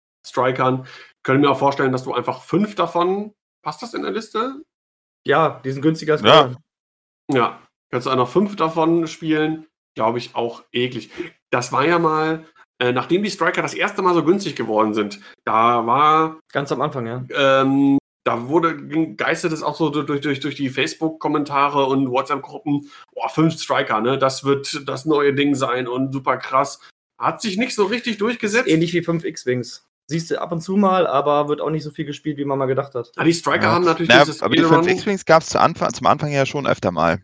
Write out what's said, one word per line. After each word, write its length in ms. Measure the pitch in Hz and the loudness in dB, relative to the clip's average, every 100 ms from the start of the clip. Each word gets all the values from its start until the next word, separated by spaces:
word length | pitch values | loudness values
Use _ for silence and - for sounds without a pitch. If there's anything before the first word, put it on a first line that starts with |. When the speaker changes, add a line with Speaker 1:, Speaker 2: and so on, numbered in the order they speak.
| _ _ - | _ _ -8
Speaker 1:
Strikern. 580 | - 127 127 127 131 131 - - _ | -2 0 2 0 0 -4 -20 -20 _
Können 160 | - 131 | 0 4
mir 80 | 139 | 4
auch 80 | 135 | 4
vorstellen, 340 | 139 139 135 | 0 2 0
dass 100 | 131 | 0
du 100 | 131 | -2
einfach 280 | 120 120 123 | -4 -4 -6
fünf 340 | - 165 208 - | -2 -2 0 -2
davon, 560 | 170 170 175 196 214 - _ _ | -2 0 0 -2 -6 -14 _ _
passt 180 | 156 156 | -12 -10
das 120 | 233 | -10
in 80 | - | -8
der 100 | 147 | -6
Liste? 520 | 202 226 320 247 277 - _ _ _ _ _ - | -6 -6 -4 -4 -6 -18 _ _ _ _ _ 0
Speaker 2:
Ja, 360 | 143 156 131 | 2 2 -2
die 80 | 131 | -8
sind 100 | 135 | -2
günstiger 320 | 151 160 151 | 0 0 -2
als 100 | 151 | 2
Speaker 3:
Ja. 180 | 123 151 | 8 8
Speaker 2:
Goran. 160 | 131 123 _ _ _ _ _ _ - | 6 0 _ _ _ _ _ _ -2
Speaker 1:
Ja, 300 | 135 113 - _ _ _ | 0 0 -2 _ _ _
kannst 180 | 127 135 | -4 0
du 40 | |
einfach 160 | 131 127 | 0 2
fünf 300 | 180 202 - | 2 0 0
davon 500 | 160 165 160 170 160 | -2 2 2 2 0
spielen, 600 | - 160 156 156 160 - _ _ - | -6 -2 0 0 -4 -10 _ _ -2
glaub 220 | 113 120 | -2 -2
ich, 180 | 120 123 | -4 -4
auch 280 | 117 - - | -6 -6 -8
eklig. 360 | 123 127 123 104 - - - _ | -4 -4 -4 -10 -12 -12 -14 _
Das 200 | 127 123 | -4 -2
war 140 | 127 147 | 0 2
ja 120 | 170 | 2
mal, 460 | 160 156 156 160 160 _ _ - | 2 2 0 -2 -8 _ _ -4
äh, 120 | 123 | 0
nachdem 320 | 123 117 180 | 0 0 0
die 60 | 208 | 0
Striker 320 | - 165 175 | -2 -2 0
das 120 | 160 | -4
erste 280 | - 190 202 | -2 -4 0
Mal 120 | 185 | 2
so 100 | 175 | 2
günstig 320 | 151 196 185 135 | 2 2 0 -6
geworden 360 | 113 107 107 | -2 2 2
sind, 260 | 110 104 - - - - | 0 -2 -6 -20 -12 -2
da 400 | 110 117 120 113 | 2 4 2 2
war 540 | 127 151 156 160 160 _ | 2 4 4 2 -4 _
Speaker 2:
Ganz 200 | 139 143 | -6 -4
am 80 | 139 | -2
Anfang, 240 | 147 139 113 | -2 -4 -6
ja. 160 | 123 127 | -8 -6
Speaker 1:
ähm, 640 | 147 135 135 135 139 139 139 - _ - | 0 4 4 4 4 4 2 0 _ -4
da 240 | 117 123 | -4 0
wurde, 260 | 160 165 147 139 | 0 0 -2 -6
ging, 300 | 151 160 - | -2 -2 -2
geisterte 360 | 131 165 175 156 | -4 -2 -4 -4
es 80 | |
auch 120 | 151 143 | -6 -2
so 140 | 156 | -2
du-, 140 | 147 | -2
durch, 160 | 143 143 | -2 -2
durch, 180 | 147 135 | -2 -4
durch 140 | 143 131 | -4 -4
die 140 | 139 | -4
Facebook-Kommentare 1160 | 131 156 - 160 160 151 151 143 143 143 143 135 | -2 -4 -2 -4 -4 -4 -2 -2 0 0 2 0
und 240 | 135 135 | 0 0
WhatsApp-Gruppen, 800 | 123 139 143 - 143 151 143 - - - | -2 -2 -4 -8 -10 -4 -4 -6 -20 -18
"Boah, 160 | - 117 | -8 -4
fünf 240 | - 160 160 | 2 2 0
Striker, 440 | - 131 139 110 | -2 0 0 0
ne? 160 | 117 135 | 0 0
Das 260 | 135 131 | 0 0
wird 380 | 139 139 135 151 135 | 0 0 -2 -10 -8
das 160 | 131 156 | -6 0
neue 280 | 147 143 | 2 2
Ding 220 | 135 143 135 | 2 2 2
sein 320 | 131 123 123 | 0 -2 -4
und 240 | 123 135 | -4 -4
super 260 | 135 135 127 | -4 -2 -4
krass." 440 | - 135 139 - - _ _ - | -2 -2 -2 -6 -18 _ _ -6
Hat 220 | 127 165 | -4 -4
sich 160 | 226 190 | -4 -2
nicht 180 | 254 - | -2 0
so 100 | 190 | -2
richtig 320 | 233 233 233 | -2 -4 -4
durchgesetzt. 500 | 214 233 214 220 - | -4 -2 -2 0 2
Speaker 2:
Ist 60 | |
ähnlich 200 | 160 170 | 2 2
wie 100 | 170 | -2
fünf 200 | 170 170 | -2 -4
X-Wings. 640 | 165 160 123 127 120 - _ _ - | -4 -8 -4 -4 -4 -14 _ _ -8
Siehst 200 | 165 165 | -6 -4
du 100 | - | -6
ab 100 | - | -4
und 100 | 170 | -6
zu 140 | 165 190 | -6 -2
mal, 320 | 196 185 165 | 2 2 2
aber 400 | 135 143 147 147 | 0 2 2 0
wird 140 | 147 | -2
auch 80 | 147 | -4
nicht 140 | 156 | -4
so 80 | 147 | -6
viel 120 | - 143 | -10 -10
gespielt, 320 | 143 156 139 | -8 -8 -6
wie 80 | 143 | -4
man 120 | 139 | -2
mal 60 | 131 | -2
gedacht 300 | 135 131 123 | -2 -4 -8
hat. 160 | 117 - | -8 -2
Speaker 1:
Ja, 80 | |
die 80 | 151 | 0
Striker 340 | 165 - 170 185 | 0 0 0 2
Speaker 3:
Ja. 40 | |
Speaker 1:
haben 140 | 170 175 | 2 2
natürlich 240 | 165 165 | 2 4
Speaker 3:
Na, 100 | 123 | 6
Speaker 1:
dieses 220 | 147 151 | 6 2
Speaker 3:
aber 140 | - 165 | 0 2
die 80 | |
fünf 100 | 165 160 | 4 4
Speaker 1:
Speedrun. 140 | 175 180 | 4 0
Speaker 3:
X-Wings 280 | - 196 - | -2 -2 4
gab's 220 | 160 - | 4 4
zu 100 | - | 2
Anfang, 320 | - 170 - | 2 2 -4
zum 140 | - 82 | 0 2
Anfang 240 | 139 151 | 2 2
ja 140 | 143 131 | 0 0
schon 220 | 147 - | 0 -2
öfter 240 | - 101 | 0 0
mal. 300 | 85 82 85 | 2 2 0